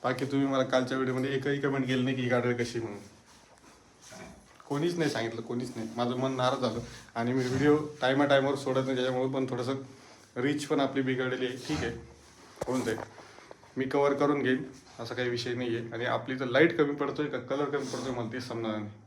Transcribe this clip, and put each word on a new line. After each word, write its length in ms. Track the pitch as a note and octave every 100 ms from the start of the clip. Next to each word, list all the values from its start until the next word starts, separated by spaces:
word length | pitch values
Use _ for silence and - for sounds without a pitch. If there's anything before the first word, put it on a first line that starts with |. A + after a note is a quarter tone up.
बाकी 200 | C3+ B2+
तुम्ही 220 | C#3 C#3 C#3
मला 160 | C3+
कालच्या 340 | C3 B2+ B2+ C3
व्हिडिओमध्ये 380 | C3 B2+ C3+
एकही 260 | C#3 C#3 C#3
कमेंट 260 | C#3 C3+ B2+
केली 160 | C3
नाही 140 | B2+ C3
की 60 |
ही 60 | B2
गाडी 260 | B2 A#2+
कशी 260 | A#2+ A#2 A#2
म्हणून, 180 | A2+ G2+ - - - - - - - - - - - - - - - - -
कोणीच 300 | C#3+ E3+ F3
नाही 120 | D3+
सांगितलं, 300 | A2+ A2+ A2+
कोणीच 320 | - A#2+ B2 A#2
नाही. 120 | A2 A#2
माझं 200 | A#2+ B2
मन 160 | C3
नाराज 260 | C3 B2+ C3
झालं 220 | B2 A2 A#2+ - -
आणि 180 | - A#2+
मी 120 | C3
व्हिडिओ 320 | B2+ C3 C#3+ D3+
टायमा 480 | D3 - B2+ C3+
टायमावर 300 | C#3+ C#3 C3+
सोडत 260 | C3 - C3
नाही, 100 | C3
त्याच्यामुळे 340 | C3 B2+ B2+ C3
पण 180 | C3 B2+
थोडंसं 240 | B2 B2 C3+ C3 - - - - -
रीच 300 | C3 D3 -
पण 140 | D3
आपली 220 | C3+ C3+
बिघडलेली 440 | C3 B2+ B2+ B2 B2
आहे. 100 | B2+
ठीक 220 | - D3+
आहे, 120 | A#2 - - - - - - - -
होऊन 160 | B2+
जाईल, 160 | A2 A2 - - - - - - - -
मी 80 |
कव्हर 280 | C3 C#3+ C#3+
करून 300 | C#3 D3 C#3+
घेईन, 200 | B2+ C3 - - - -
असा 140 | A#2
काही 140 | B2 B2
विषय 260 | A#2+ B2+
नाही 220 | B2 B2 A#2
आहे. 160 | A#2
आणि 120 | A#2
आपली 360 | A#2+ A#2 - C3
तर 40 |
लाईट 340 | C3 B2 E3 E3
कमी 160 | D3
पडतोय 320 | C#3+ C#3 C3+ D3
का 120 | B2+
कलर 260 | - C#3
कमी 200 | C#3+ C#3+
पडतोय 260 | B2+ B2+ A#2+
मला 220 | B2 A2+
ते 80 | B2
समजणार 360 | A#2+ A2+ A2+ G#2+
नाही. 140 | G#2 -